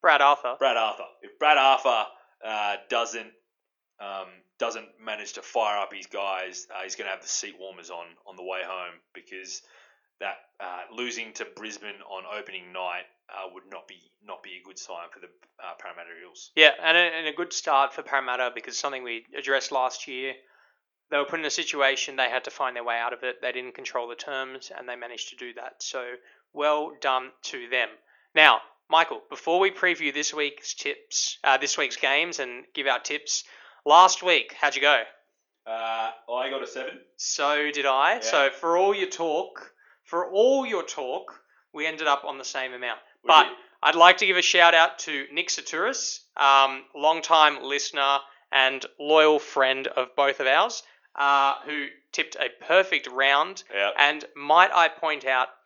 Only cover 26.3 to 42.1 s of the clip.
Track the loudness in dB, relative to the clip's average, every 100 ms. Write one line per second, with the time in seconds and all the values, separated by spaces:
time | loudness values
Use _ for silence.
26.3 | _ _ -2 0 0 -2 -4 -2 -2 -2
27.3 | _ -14 -12 -4 -2 -2 -6 _ _ _
28.3 | 4 6 6 0 _ _ 2 2 -4 -12
29.3 | -12 -2 2 2 2 -2 0 -4 -4 -6
30.3 | -4 -6 -6 -12 -8 -8 -8 _ -4 -4
31.3 | -4 0 2 2 -2 -2 -2 0 0 -2
32.3 | -6 -8 -10 -12 -6 -2 -2 -2 -8 -6
33.3 | -8 -8 -20 -20 _ 6 10 10 6 2
34.3 | 2 0 -2 -2 2 2 2 0 -12 _
35.3 | _ _ _ -10 -6 -4 -4 -4 -8 -8
36.3 | -4 -4 -6 -8 -10 -12 -12 _ _ -8
37.3 | -2 0 0 0 -2 0 2 2 2 0
38.3 | 2 2 0 0 2 4 2 -2 -4 -2
39.3 | -2 -4 -10 -20 _ _ _ _ -4 -2
40.3 | 4 4 4 0 -4 -4 -8 -6 -8 -10
41.3 | -20 _ _ _ -8 -6 -2 0